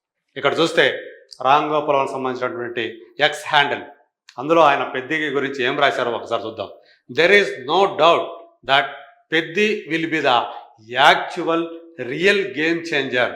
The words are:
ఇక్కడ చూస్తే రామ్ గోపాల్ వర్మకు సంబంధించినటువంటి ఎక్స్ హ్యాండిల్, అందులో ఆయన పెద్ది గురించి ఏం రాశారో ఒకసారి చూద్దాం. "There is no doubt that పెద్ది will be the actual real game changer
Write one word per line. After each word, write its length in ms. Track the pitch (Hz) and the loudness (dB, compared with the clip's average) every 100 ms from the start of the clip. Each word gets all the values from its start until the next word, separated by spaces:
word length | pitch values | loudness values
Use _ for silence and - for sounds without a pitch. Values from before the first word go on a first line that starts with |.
| _ _ _ 135 | _ _ _ -4
ఇక్కడ 220 | 139 131 | -2 0
చూస్తే 420 | 165 170 135 - - - _ - | 0 2 2 0 -10 -20 _ -4
రామ్ 280 | 127 143 151 | 2 2 2
గోపాల్ 240 | 151 151 139 | -2 0 0
వర్మకు 160 | 131 | 0
సంబంధించినటువంటి 920 | 131 131 123 123 120 120 123 110 - - - | -4 -6 -4 -6 -6 -8 -6 -6 -8 -14 -2
ఎక్స్ 240 | 147 - - | -2 -2 -2
హ్యాండిల్, 360 | 151 135 113 90 - _ _ _ - | 2 2 -2 -10 -20 _ _ _ -8
అందులో 240 | 143 165 | 0 4
ఆయన 200 | 151 139 | 6 4
పెద్ది 480 | - 131 127 156 151 | -2 -6 -6 -4 -2
గురించి 340 | 135 135 131 | -2 -4 -2
ఏం 140 | 123 143 | -2 2
రాశారో 320 | 139 127 120 | 0 0 -4
ఒకసారి 320 | 110 - 113 107 | -4 -4 -6 -6
చూద్దాం. 220 | 104 95 - _ _ - | -10 -10 -12 _ _ -8
"There 220 | 127 175 202 | 0 4 4
is 60 | 190 - 123 | 2 -4 -2
no 80 | 175 196 - | 0 2 4
doubt 240 | 160 143 - - - _ 123 | 4 4 0 -10 -20 _ 0
that 160 | 139 147 - - _ - | 2 2 -6 -20 _ -4
పెద్ది 540 | 160 160 165 214 214 147 | -2 -2 0 0 -2 -4
will 160 | 165 160 | -4 -2
be 60 | 156 139 | 0 2
the 80 | 120 113 - - _ 110 123 151 | 2 0 -10 -18 _ -6 4 6
actual 500 | 180 - - 160 165 165 - - - 120 | 6 0 -6 -2 -2 -2 -8 -18 -12 -8
real 280 | 151 190 202 165 131 | -2 2 2 -2 -4
game 180 | 160 165 - | -2 -2 -4
changer 380 | 147 131 123 110 | -4 -2 -2 -2